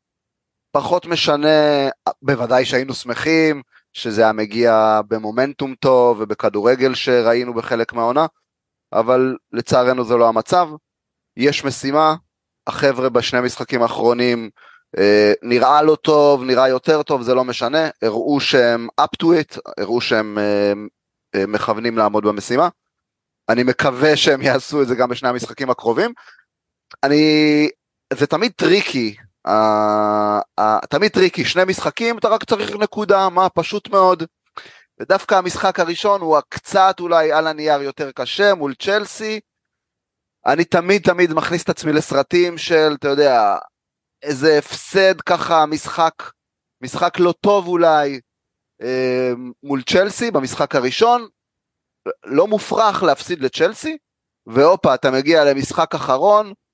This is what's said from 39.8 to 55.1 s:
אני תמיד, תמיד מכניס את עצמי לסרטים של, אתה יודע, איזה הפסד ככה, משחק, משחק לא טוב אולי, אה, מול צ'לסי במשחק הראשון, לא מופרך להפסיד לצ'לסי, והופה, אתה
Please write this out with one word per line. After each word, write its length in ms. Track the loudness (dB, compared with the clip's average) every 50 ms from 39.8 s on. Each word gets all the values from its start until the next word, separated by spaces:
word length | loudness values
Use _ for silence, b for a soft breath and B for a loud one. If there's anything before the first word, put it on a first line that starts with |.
| _ _ _ _ _ _ _ _ _ _ _ _ _
אני 180 | 0 0 0 0
תמיד, 380 | 2 0 0 2 2 0 2
תמיד 300 | 2 0 2 4 2 2
מכניס 300 | 2 -2 -2 -2 -4 -4
את 60 | -4 -4
עצמי 240 | -6 -4 -2 0
לסרטים 680 | 0 0 -2 0 0 -2 0 2 2 0 0 0 -2 -8
של, 360 | -4 0 2 2 2 2 0 -2
אתה 100 | -4 -2
יודע, 480 | 0 2 2 4 4 4 4 2 0 -2 -6 -14 _ _ _ _ _ _ _ _ _ _
איזה 360 | -10 -8 -6 0 2 4 4 2
הפסד 600 | 0 -2 -10 -10 -10 -2 0 2 4 4 2 0
ככה, 460 | -2 -2 -2 -2 0 0 2 2 2
משחק, 460 | 2 -2 -6 -6 -8 -2 0 0 0 -2 -6 -18 -20 -20 _ _ _ _ _ _ _ _ _
משחק 360 | -14 -10 -4 -2 -2 -2 0 0
לא 160 | 0 0 0 0
טוב 260 | 0 2 2 2 0
אולי, 540 | -2 0 2 4 4 4 2 0 -2 -6 -10 -16 _ _ _ _ _ _ _ _ _ _ _
אה, 500 | -8 -6 -4 -2 -2 -2 -2 -2 -2 -2 -4 -6 -8 -14 -16 _
מול 200 | -8 -6 -6 -6
צ'לסי 480 | -4 0 2 2 2 2 -2 -4 -4 -2
במשחק 440 | -2 -2 -2 -4 -4 -4 -4 -2 -2
הראשון, 540 | -2 -2 -2 0 0 2 2 2 0 -2 -8 _ _ _ _ _ _ _ _ _ _ _ _ _ _ _ -12 -12 -10 -10
לא 220 | -2 0 0 2
מופרך 560 | 2 0 -4 -4 -4 0 2 2 2 2 0
להפסיד 380 | 0 0 0 0 -2 -8 -6 -4
לצ'לסי, 560 | -4 -6 -2 0 -2 -2 -2 -4 -8 -10 -10 -10 _ _ _ _ _ _ _ _ _
והופה, 480 | -4 0 4 4 4 4 4 2 0 0
אתה 160 | 2 0 0